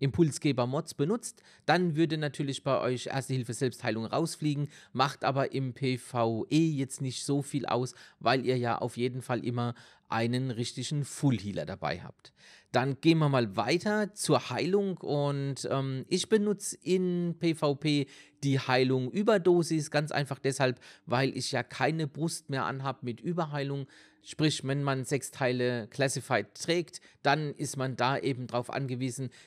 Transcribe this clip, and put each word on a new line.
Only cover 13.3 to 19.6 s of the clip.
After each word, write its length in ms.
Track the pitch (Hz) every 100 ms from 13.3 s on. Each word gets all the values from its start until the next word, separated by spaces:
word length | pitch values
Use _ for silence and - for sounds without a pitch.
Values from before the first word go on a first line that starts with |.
| 135 113 98
weiter 560 | 107 175 214 214 202
zur 360 | - - 127 -
Heilung 460 | 123 143 202 196 170
und, 720 | - 147 143 143 139 131 -
ähm, 340 | 135 135 131 -
ich 200 | 185 -
benutze 480 | 220 208 208 - -
in 540 | - 185 180 175 175 170
P 160 | 170
V 200 | 156 151
P 320 | 139 156 147 135 - - _
die 160 | 143 135
Heilung 520 | - 127 131 131 127
Überdosis, 800 | 185 214 208 175 175